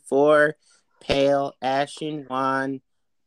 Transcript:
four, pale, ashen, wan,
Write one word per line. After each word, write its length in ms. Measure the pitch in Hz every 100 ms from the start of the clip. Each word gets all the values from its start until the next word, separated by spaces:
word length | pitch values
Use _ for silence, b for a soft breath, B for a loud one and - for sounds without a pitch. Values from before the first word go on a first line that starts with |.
four, 520 | - 135 147 151 147 156 _ _ _ _
pale, 540 | - 139 139 139 139 -
ashen, 640 | 127 135 143 - 156 151 131
wan, 520 | 131 135 135 135 135 - _ _ _